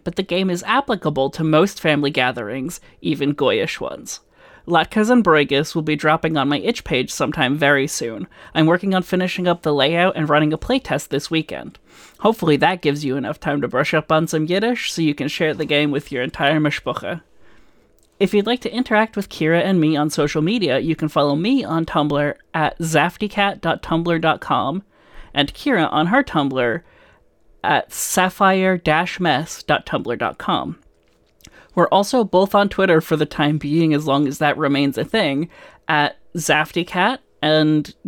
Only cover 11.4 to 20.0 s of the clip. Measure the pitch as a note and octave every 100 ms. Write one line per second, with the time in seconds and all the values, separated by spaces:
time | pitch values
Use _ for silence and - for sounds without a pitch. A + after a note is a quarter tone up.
11.4 | D#3 C#2 B1 - _ - - - - -
12.4 | D#3+ D3 D3+ F#3 D3+ C#3+ D3 C3+ B2+ D3+
13.4 | E3+ C#3+ B2 B2+ C#3+ D#3+ D3+ D#3 E3 D#3+
14.4 | D#3 F#3 A3+ A#3+ - - D#3+ C#3+ D3+ -
15.4 | D#3+ D3 D3+ D3 D3 C#3+ - B2+ C3 -
16.4 | C#3+ D#3 D3+ - - A#2+ G2 D#3+ - -
17.4 | - - - _ _ _ _ - G3 G#3
18.4 | G3+ B3 - A3+ B3+ G#3+ A3 - G3 -
19.4 | D#3 E3+ F3+ F#3+ D#3 D#3